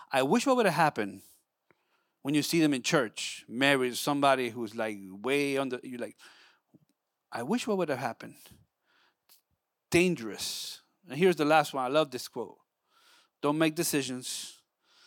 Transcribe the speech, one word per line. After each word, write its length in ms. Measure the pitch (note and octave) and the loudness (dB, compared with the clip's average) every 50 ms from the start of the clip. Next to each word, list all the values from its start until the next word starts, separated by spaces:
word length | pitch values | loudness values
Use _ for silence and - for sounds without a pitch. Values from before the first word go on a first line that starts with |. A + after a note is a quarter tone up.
| - - | -10 -2
I 120 | - C3+ | 0 0
wish 240 | C3 C#3 G3 A#3+ - | 2 4 2 2 4
what 100 | C#4+ B3+ | 4 2
would 100 | B3 A3+ | 4 4
have 100 | G3 - | 2 4
happened 440 | D#3 E3 D3+ - - G#2 G2 F#2+ G2 - - _ _ _ _ _ _ _ _ _ _ _ _ _ _ _ _ _ _ | 4 2 2 2 0 -4 -4 -8 -12 -18 -20 _ _ _ _ _ _ _ _ _ _ _ _ _ _ _ _ _ _
when 120 | - C3+ D3+ | -4 0 0
you 80 | D3 | 0
see 180 | C#3 - - E3+ | 2 2 2 4
them 120 | D#3 D3+ | 4 4
in 80 | C#3+ B2+ | 2 0
church, 640 | A#2 - - D#3 B2 G#2 - - - - - - - - | 0 0 2 2 0 0 -4 -8 -8 -8 -10 -12 -14 -10
married 420 | A2 A#2+ C#3 C#3 C#3+ C3+ B2+ B2 | -2 2 4 4 4 4 2 0
to 60 | A#2 | -2
somebody 520 | - - D3+ C#3+ C#3+ C#3 C#3 C3+ C3 B2+ A#2 | -2 -2 -2 0 4 4 4 4 4 2 -2
who's, 260 | A2 B2 A#2 G#2+ A2 | -4 -6 -8 -6 -4
like, 220 | A#2 A2+ A2 G#2+ G2+ | -4 -4 -4 -4 -8
way 560 | G2 F#2 F#2+ G2+ G#2 B2+ C#3 C#3+ C#3+ C#3 C#3 C3+ | -12 -14 -12 -6 -2 0 0 0 0 0 0 -2
under, 200 | C#3 C3 B2 B2 | -2 -2 -4 -8
you're 180 | - C3 B2 A#2+ | -8 -10 -10 -10
like, 160 | A#2 G#2 - _ - - - - - _ _ _ _ _ - - _ _ _ _ _ _ _ _ _ _ | -10 -10 -12 _ -20 -20 -20 -20 -20 _ _ _ _ _ -20 -20 _ _ _ _ _ _ _ _ _ _
"I 120 | - - | -10 -8
wish 240 | A#2+ C3+ G#3+ B3 - | -4 -2 -2 -2 -2
what 100 | G#3+ G#3 | -2 -2
would 140 | F#3+ F3+ D3+ | -2 -2 -2
have 80 | C#3 B2 | -2 -4
happened." 380 | C3+ A#2+ A2+ - - - - - - - - - _ _ _ _ _ _ _ _ _ _ _ _ _ _ _ _ _ _ _ _ _ _ _ _ _ _ | -4 -6 -8 -10 -14 -18 -18 -20 -20 -20 -20 -20 _ _ _ _ _ _ _ _ _ _ _ _ _ _ _ _ _ _ _ _ _ _ _ _ _ _
Dangerous. 880 | - E3+ F3+ F#3 E3+ C3+ A2+ G#2+ F#2+ - - - - - - - - - _ _ _ _ _ | 2 4 4 4 2 -2 -4 -8 -8 -8 -8 -8 -8 -8 -10 -12 -14 -16 _ _ _ _ _
And 120 | - B2+ C#3 | -10 -2 2
here's 180 | F#3 F#3+ F3 | 2 4 4
the 80 | D3 D3+ | 4 4
last 300 | D3 D#3 D#3 D3 - - | 4 4 4 4 2 -2
one. 100 | C3+ B2+ | -4 -2
I 40 | B2+ | 0
love 220 | C3+ D#3 D#3 C#3 | 2 2 2 0
this 180 | B2+ A#2+ - - | -2 -8 -10 -10
quote. 280 | - B2 A2 - - _ _ _ _ _ _ _ _ _ _ _ _ _ _ _ _ _ | -10 -10 -10 -10 -12 _ _ _ _ _ _ _ _ _ _ _ _ _ _ _ _ _
"Don't 160 | - C#3+ D3 D#3 | -2 0 2 2
make 160 | D#3+ D#3+ D3+ | 2 2 2
decisions 800 | D#3+ E3 - - D3 C3 B2 B2+ B2+ B2+ - - - - - - - _ _ _ _ _ _ _ _ _ | 0 -2 0 0 -2 -2 -4 -6 -8 -8 -10 -10 -10 -10 -12 -16 -20 _ _ _ _ _ _ _ _ _